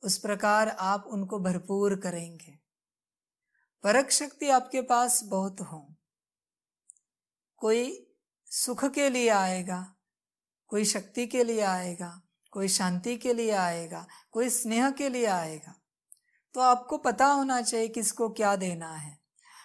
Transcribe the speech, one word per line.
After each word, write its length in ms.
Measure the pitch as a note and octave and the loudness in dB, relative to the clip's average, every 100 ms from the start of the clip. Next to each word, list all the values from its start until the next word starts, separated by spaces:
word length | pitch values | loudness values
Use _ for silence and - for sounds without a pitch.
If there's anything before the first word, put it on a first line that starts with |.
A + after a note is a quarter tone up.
उस 160 | G3+ - | -4 -2
प्रकार 500 | G#3 G3+ G#3 G#3+ A3 | -2 0 2 4 2
आप 360 | F#3 F#3+ G3+ - | 0 -2 -2 -4
उनको 320 | G#3 F#3+ G#3+ | -6 -4 -2
भरपूर 640 | F#3 F3+ F3+ G3 G3+ F#3+ | -2 -2 -2 0 0 0
करेंगे। 580 | F#3 E3+ E3+ E3 D3+ D3 _ _ _ _ _ _ _ _ _ _ _ _ | -4 -8 -10 -16 -20 -20 _ _ _ _ _ _ _ _ _ _ _ _
परख 280 | G3+ A#3+ C4+ | 2 4 4
शक्ति 380 | - C#4+ - C#4+ | 0 -2 -4 2
आपके 340 | B3+ C4 C4 | 2 2 -4
पास 400 | B3+ A#3+ B3 - | 0 2 4 0
बहुत 380 | G#3 F#3+ G3 F#3+ | 0 -4 -4 -8
हो। 340 | E3+ D#3 D3 D#3 _ _ _ _ _ _ _ _ - _ _ _ _ _ _ _ | -12 -14 -18 -20 _ _ _ _ _ _ _ _ -20 _ _ _ _ _ _ _
कोई 580 | A3 A#3 B3+ F#4+ - _ _ _ | 2 2 0 -8 -18 _ _ _
सुख 400 | _ - - A#3+ | _ -4 -4 -2
के 240 | C4+ C#4 C#4 | -2 2 0
लिए 200 | B3 A#3 | 2 4
आएगा, 680 | G3+ F#3+ F#3 F3 F3+ F#3 _ _ _ _ _ _ _ _ | 4 2 -2 -4 -8 -10 _ _ _ _ _ _ _ _
कोई 180 | G#3 | 0
शक्ति 420 | G#3+ G#3 - A#3+ A#3+ | 0 -2 -6 -6 -2
के 180 | B3+ | 0
लिए 160 | A#3 A3 | 2 2
आएगा, 640 | G3 F3+ F3+ F3 F3 F#3 _ _ _ | 0 0 -4 -8 -12 -14 _ _ _
कोई 180 | G3 G3 | -4 -2
शांति 480 | F#3+ F#3 F3+ A#3+ A#3+ | 0 0 0 -4 -4
के 160 | B3+ | -2
लिए 180 | A#3 A3+ | 0 0
आएगा, 560 | G3 F3+ E3+ E3 E3+ F3+ - _ | 2 0 -2 -8 -12 -14 -20 _
कोई 200 | A3+ B3 | -2 0
स्नेह 400 | - A3 A3+ C#4 | 0 0 2 0
के 180 | C#4 C#4 | 0 -4
लिए 180 | B3 A3 | 0 0
आएगा। 540 | F#3 D#3+ D#3 - - _ _ _ - _ _ _ | 0 -2 -10 -16 -20 _ _ _ -20 _ _ _
तो 60 | B3 | 2
आपको 380 | B3+ B3 - D4+ | 4 4 2 -2
पता 280 | B3+ - C4+ | 0 4 4
होना 360 | C#4 C4+ B3 | 6 2 0
चाहिए 260 | A3+ A3+ A3+ | 0 0 -2
किसको 420 | A#3 A3 - A3+ | -2 -4 -2 -4
क्या 260 | A3+ G3+ G3+ | 0 2 2
देना 400 | F#3 E3+ D#3+ D#3+ | -2 -6 -10 -12
है। 240 | D3+ - _ _ _ - | -14 -18 _ _ _ -20